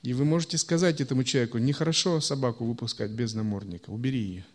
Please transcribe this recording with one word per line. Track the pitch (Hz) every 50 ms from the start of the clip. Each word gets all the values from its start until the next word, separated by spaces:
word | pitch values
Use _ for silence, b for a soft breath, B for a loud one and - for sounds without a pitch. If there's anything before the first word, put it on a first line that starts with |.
| -
И | 123 123
вы | 127 139
можете | 151 156 170 165 - -
сказать | 160 - - 170 165 180 180 160 147 143
этому | 123 135 127 131
человеку: | 123 - 143 120 113 - 117
"Нехорошо | 113 135 143 - 151 160 165 - - 190 170 160
собаку | 147 - 143 135 131 123 113 - 117
выпускать | 117 120 117 117 110 - - 110 101
без | 107 113 120 113 110
намордника, | 110 107 107 104 98 101 98 87 87 - -
убери | 98 110 120 131 135 127
её". | 110 98 92 92 92 -